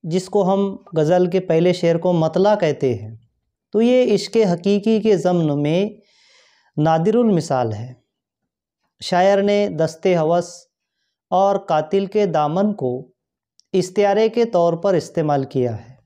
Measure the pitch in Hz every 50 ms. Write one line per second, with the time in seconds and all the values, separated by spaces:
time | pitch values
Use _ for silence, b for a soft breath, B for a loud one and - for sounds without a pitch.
0 | - 165 160 185 185 - - 208 190 180 196 196 202 196 190 - _ - - 160
1 | 156 151 180 180 180 175 175 190 185 - 165 160 170 180 175 175 - 165 165 165
2 | 165 185 175 170 160 156 156 - 190 208 214 202 180 156 147 143 - 131 120 101
3 | 110 107 113 113 _ _ _ _ _ _ _ _ _ _ - 208 226 240 254 254
4 | 247 - 208 202 - - - 226 220 185 175 170 170 202 202 202 196 220 226 220
5 | 208 220 208 170 147 180 180 175 165 147 143 143 147 147 160 180 202 214 214 b
6 | b b b b b b b b b b b b b b b - 151 160 160 165
7 | 165 208 214 240 247 220 196 165 147 - 139 127 123 113 110 104 113 127 127 _
8 | _ _ _ _ _ _ _ _ _ _ _ _ _ _ _ _ _ _ _ _
9 | - - 185 175 180 196 202 196 202 202 208 202 208 196 175 151 160 156 165 -
10 | - 196 180 170 156 156 170 175 170 - - - - _ _ _ _ _ _ _
11 | _ _ _ _ _ _ 185 185 196 196 202 196 196 - 170 156 151 156 - 196
12 | 196 190 - 214 208 185 160 156 151 147 156 185 202 214 202 - 135 127 123 131
13 | - _ _ _ _ _ _ _ _ _ _ _ _ _ - 185 180 175 185 220
14 | 202 202 196 208 220 226 220 233 233 226 233 175 170 170 165 165 170 202 190 165
15 | - - - 175 156 151 147 139 135 135 - 135 123 120 113 107 - - - _
16 | _